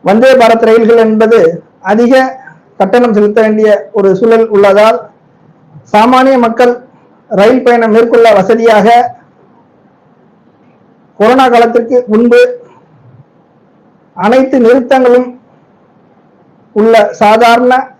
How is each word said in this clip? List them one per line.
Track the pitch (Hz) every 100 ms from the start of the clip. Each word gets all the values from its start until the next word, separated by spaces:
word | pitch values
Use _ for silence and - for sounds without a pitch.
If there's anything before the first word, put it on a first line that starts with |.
வந்தே | - 214 262 254
பாரத் | 226 226 226
ரயில்கள் | 226 220 233
என்பது | 220 214 220 226 165 165 _ _ 190
அதிக | 214 240 262 262 - - - _ _
கட்டணம் | 190 240 240 208
செலுத்த | 208 214
வேண்டிய | 220 214 214 202 - 214
ஒரு | 196 185
சூழல் | 226 226 226
உள்ளதால் | 208 202 196 220 240 - _ _ _ _ _ _ - _
சாமானிய | 208 233 254 262 262 233
மக்கள் | 226 240 240 - _ _ _ _
ரயில் | 202 214 254 247
பயணம் | 240 226 214
மேற்கொள்ள | 226 233 226 202
வசதியாக | 185 226 226 214 196 240 - - _ _ _ _ _ _ _ _ _ _ _ _ _ _ _ _ _ _ _ _
கொரோனா | 208 262 254
காலத்திற்கு | 240 233 233 226 247 247
முன்பு | 214 240 240 247 247 - - _ _ _ _ _ _ _ _ _ _ _ _ _ -
அனைத்து | 190 262 262 262 233
நிறுத்தங்களும் | 262 247 262 247 247 247 - _ _ _ _ _ _ _ _ _ _ _ _ _ 220
உள்ள | 220 226 - -
சாதாரண | 208 226 233 233 247 254 269